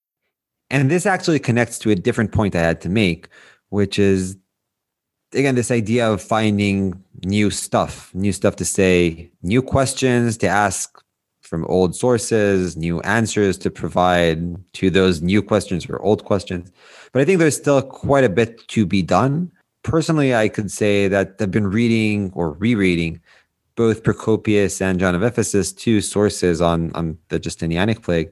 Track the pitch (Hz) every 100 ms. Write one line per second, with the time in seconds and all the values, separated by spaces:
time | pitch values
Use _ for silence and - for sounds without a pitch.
0 | _ _ _ _ _ _ - 135 135 175
1 | 202 185 175 147 - 117 117 - 110 98
2 | 120 120 104 107 101 87 82 82 87 107
3 | 92 82 - - - _ - 101 98 -
4 | 98 95 92 98 _ _ _ _ _ _
5 | _ _ _ 117 139 123 110 120 104 120
6 | 110 104 - 110 107 101 101 98 95 90
7 | _ - 90 104 101 - - 113 85 -
8 | - 90 101 92 104 - 90 - 92 90
9 | 87 80 85 _ 87 123 127 139 131 -
10 | 131 120 120 110 95 101 101 - - _
11 | _ _ _ _ - 82 - 92 90 -
12 | 127 117 - 113 101 98 90 80 82 85
13 | - 113 110 107 101 87 92 - 87 90
14 | 90 87 85 80 87 87 - - 92 90
15 | 92 80 87 104 98 104 - 87 - -
16 | 98 104 - 101 - 90 90 _ - -
17 | - 127 147 185 160 - 147 135 - -
18 | - 143 170 87 113 - - 113 90 98
19 | 80 92 131 151 180 - _ _ - 160
20 | 156 156 135 117 107 - 98 - 107 101
21 | 98 98 95 - 101 110 98 107 117 113
22 | 107 104 92 78 82 80 113 110 92 85
23 | 82 82 _ _ _ _ _ - 113 107
24 | - - 113 104 110 104 95 - 95 92
25 | 95 87 117 117 104 101 90 - 120 107
26 | - 101 104 - 90 82 85 85 82 -
27 | 82 78 - 82 80 - 82 85 107 113
28 | - 85 78